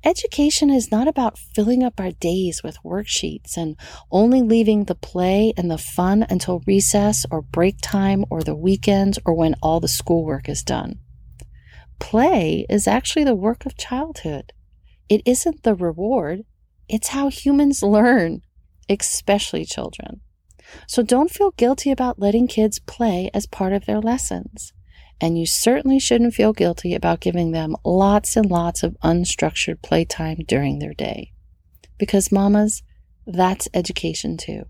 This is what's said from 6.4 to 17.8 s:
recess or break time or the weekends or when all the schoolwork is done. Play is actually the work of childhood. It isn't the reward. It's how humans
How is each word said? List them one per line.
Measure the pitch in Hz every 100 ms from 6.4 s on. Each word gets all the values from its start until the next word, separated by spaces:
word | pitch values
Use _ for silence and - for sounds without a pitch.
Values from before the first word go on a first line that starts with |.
| - 180 -
recess | 196 - 202 208 220 -
or | 165
break | 139 - 185 -
time | - 202 196 196 202
or | 160
the | 151
weekends | 151 175 196 - 196 196 196
or | -
when | 165 160 -
all | 156 165
the | 165
schoolwork | - - 170 156 135 -
is | 143
done. | - - - - - - - - - - - - - -
Play | - 220 294 320 160 165 -
is | 208 202
actually | 226 - 320
the | 277
work | 208 202 240 262
of | -
childhood. | - 254 320 - 160 143 - _ _ _ _ _ _
It | 208 -
isn't | 254 339 311
the | 233
reward. | 190 175 160 202 254 151 185 220 _ _ _ -
It's | 220 -
how | 269 277
humans | - 277 285 285 277